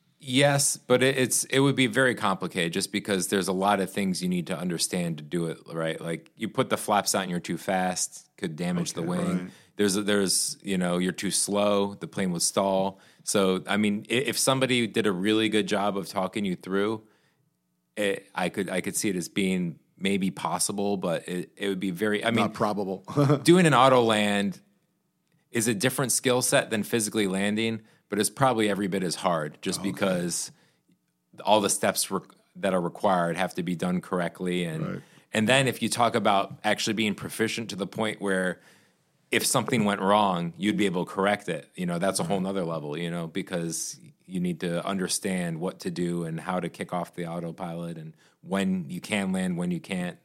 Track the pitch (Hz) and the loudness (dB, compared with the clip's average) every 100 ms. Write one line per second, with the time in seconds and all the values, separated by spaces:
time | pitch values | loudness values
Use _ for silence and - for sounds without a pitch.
0 | _ _ 139 127 143 143 139 - - 123 | _ _ -2 4 4 4 0 -2 2 4
1 | 131 127 127 - - 135 139 127 127 110 | 6 4 2 0 0 2 4 4 2 4
2 | 131 107 107 95 90 95 85 92 95 104 | 2 2 0 0 -2 -2 -2 -2 -2 -2
3 | 98 98 85 101 90 92 98 101 92 - | 0 -2 0 0 0 2 2 2 0 -2
4 | 95 90 90 90 80 85 92 82 - 92 | -2 -2 -2 -2 -2 -4 -4 -2 -2 -2
5 | 85 78 76 87 82 80 - 80 80 80 | -4 -6 -6 -4 -4 -6 -10 -6 -4 -4
6 | 82 82 - - 110 - 120 107 - 104 | -6 -8 -10 -10 -6 -4 0 -2 2 0
7 | 95 104 92 87 - 85 - 95 92 90 | 2 -2 -2 -4 -4 -6 -2 0 0 -2
8 | - - - _ 92 - 175 87 82 - | -6 -8 -20 _ -8 -4 -2 -2 -2 -4
9 | 85 90 87 90 92 - - - 104 95 | -4 -2 0 -2 -4 -14 -10 0 2 2
10 | 101 104 98 - - - - 95 90 87 | 2 2 2 0 -2 -6 -4 0 0 0
11 | 92 - 98 87 - 101 104 101 101 101 | 0 -2 -2 -2 0 2 2 2 0 -4
12 | 85 - 95 87 - - 98 95 95 95 | -10 -4 -2 0 0 0 2 2 0 -4
13 | - _ - 107 98 92 - 101 104 104 | -14 _ -2 2 4 2 0 0 2 0
14 | - 117 117 - - 131 127 123 113 113 | 0 0 0 0 0 2 2 2 0 0
15 | 107 92 98 107 110 107 98 107 101 98 | 0 2 2 2 4 2 0 0 0 -2
16 | 87 101 92 - 101 87 - 95 101 110 | -4 -4 -4 -2 -4 -4 -2 0 0 -2
17 | 110 _ _ _ _ _ _ _ _ - | -8 _ _ _ _ _ _ _ _ -2
18 | 101 98 - - 90 95 90 92 95 - | -2 -2 -6 -4 -4 -2 -4 -4 -4 -2
19 | 110 90 82 - 95 92 87 - _ - | -2 -2 -4 -2 0 0 -2 -6 _ -6
20 | 98 101 95 - 80 87 - 101 101 101 | -2 0 -2 -2 -4 -2 -2 -2 -2 0
21 | 90 80 - 90 - - 101 95 98 85 | -2 -4 -4 -6 -8 -6 -4 -2 -4 -2
22 | 107 104 110 117 101 - 110 104 95 95 | 0 0 2 2 0 0 0 0 -4 -6
23 | - 143 143 143 139 175 170 131 131 127 | -2 2 4 6 6 8 8 8 8 8
24 | 117 107 104 101 101 90 _ _ _ _ | 6 4 4 2 0 -4 _ _ _ _
25 | _ _ _ _ _ 117 110 107 131 127 | _ _ _ _ _ -2 0 2 0 0
26 | 131 - 131 123 127 143 - 110 98 117 | 0 0 2 2 4 2 2 -2 0 0
27 | 107 110 101 95 101 107 113 113 - _ | 0 0 2 2 0 2 0 -2 -8 _
28 | _ 101 104 - 131 117 107 95 101 98 | _ -2 -2 2 2 4 2 2 0 0
29 | 90 78 95 85 78 - - 92 98 92 | -2 0 0 0 -2 -6 -6 -4 -4 -2
30 | 101 90 87 - - - _ _ _ _ | 0 0 -2 -4 -8 -12 _ _ _ _
31 | _ _ _ - - 107 101 - 104 95 | _ _ _ -6 2 4 4 2 0 0
32 | - 95 - _ _ - 95 92 85 - | -2 -4 -6 _ _ -4 0 0 0 0
33 | 107 92 85 85 92 - 87 85 90 90 | 2 2 2 0 -2 -2 -4 -2 -2 -2
34 | - 92 85 - 90 90 85 80 95 92 | -2 -2 -4 -4 -4 -2 -2 -4 -6 -8
35 | - - _ 110 110 131 131 110 110 - | -12 -20 _ 0 4 4 2 0 -2 2
36 | 117 113 107 98 98 - 107 104 - 107 | 2 2 2 2 0 -4 -2 0 0 0
37 | 110 98 85 - 110 - 110 101 95 - | 0 -2 -6 -2 -2 -2 -6 -6 -6 -4
38 | 110 - 98 95 92 85 - - _ _ | -4 -2 -2 0 0 -4 -12 -20 _ _
39 | _ _ _ 117 - 135 - 127 104 101 | _ _ _ 0 2 0 0 2 2 2
40 | 95 104 101 87 85 80 98 92 101 90 | 4 4 4 2 -2 -2 -2 2 0 0
41 | 85 - 95 104 - 80 - - 90 85 | -4 0 0 0 -2 -8 -10 -8 -4 -2
42 | 98 95 87 98 92 98 85 80 73 76 | -2 -2 -2 -2 -2 -4 -4 -4 -6 -6
43 | 85 85 82 98 92 90 85 80 - - | -6 -6 -6 -8 -6 -6 -4 -6 -8 -12
44 | - - - 92 90 82 90 85 - 98 | -20 -20 -10 -4 -4 -4 -4 -4 -4 -4
45 | 92 - 101 92 87 80 92 - - 170 | -2 -4 -2 -2 -4 -4 -6 -6 -8 -4
46 | - - 82 80 78 92 85 - 92 90 | -2 -2 -4 -6 -6 -4 -4 -8 -6 -6
47 | 85 - 85 85 85 80 90 85 85 80 | -6 -8 -8 -8 -8 -8 -10 -8 -8 -10
48 | 78 - _ _ 85 95 95 92 78 90 | -14 -18 _ _ -6 -2 0 -2 -4 -8
49 | - 104 98 92 92 85 90 87 - 92 | -4 -2 0 -2 -2 -2 -2 -4 -4 -6
50 | 87 82 | -6 -8